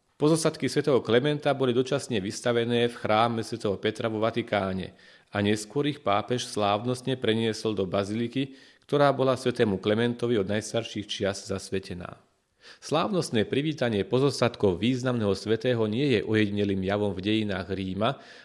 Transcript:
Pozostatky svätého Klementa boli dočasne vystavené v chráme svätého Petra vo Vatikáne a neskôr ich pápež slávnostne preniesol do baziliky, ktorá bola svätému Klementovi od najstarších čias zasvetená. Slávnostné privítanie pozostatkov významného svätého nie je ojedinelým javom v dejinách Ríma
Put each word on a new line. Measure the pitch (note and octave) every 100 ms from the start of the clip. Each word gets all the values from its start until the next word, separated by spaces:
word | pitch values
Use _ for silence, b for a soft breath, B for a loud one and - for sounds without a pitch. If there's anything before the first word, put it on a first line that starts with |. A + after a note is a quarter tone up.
| _ -
Pozostatky | D3+ D#3+ D#3 D3+ B2+
svätého | - D3 B2+
Klementa | - A#2 C#3+ D3 D3 C3
boli | C3+
dočasne | A#2+ B2+ C#3+ - A2+
vystavené | F#2+ G#2+ A#2+ A#2 A#2 A#2+ A#2+
v | A#2+
chráme | A2+ G#2+ A#2 A2+
svätého | A2 A#2 G#2+ F#2+
Petra | G#2+ G#2+ A2+
vo | A2
Vatikáne | A2 A#2 A2+ G#2 G2 F#2+ F2+ - B B B
a | G2+
neskôr | G2+ G#2+ - C#3+ C#3+
ich | C#3 -
pápež | G2+ G#2+ B2 -
slávnostne | - G#2 G#2 A#2+ A#2+ - C3
preniesol | A2 A2 A2+ G#2+ A2+
do | G#2 F#2+
baziliky, | G2 G2+ G#2+ A#2+ C3 C3+ B B B -
ktorá | D3 C#3+
bola | B2+ C3
svätému | B2 B2+ A#2+ A2+ F#2+
Klementovi | G#2 G#2+ A#2+ A#2+ A#2+ A#2
od | F#2+
najstarších | G#2 - A#2 G#2+ G#2 G2+
čias | - G2 G2 -
zasvetená. | F#2+ - G2 - F2 F2+ - _ _ _ _ B B
Slávnostné | - D3 G3 F#3+ - A#2 G2+
privítanie | B2 D3+ C#3+ A#2+ G#2
pozostatkov | F#2+ B2+ C#3 C3 - - G#2 F2
významného | A2 C3 B2+ B2 G#2 G2
svätého | - A2+ B2 A#2+ A2
nie | A2 C#3+ A2
je |
ojedinelým | - G#2+ G#2+ G2+ G2+ G2
javom | F#2 G#2 G#2 F#2
v |
dejinách | F#2+ A2 G#2+ F#2 F#2
Ríma | F#2+ F#2+ F#2 A2 - B B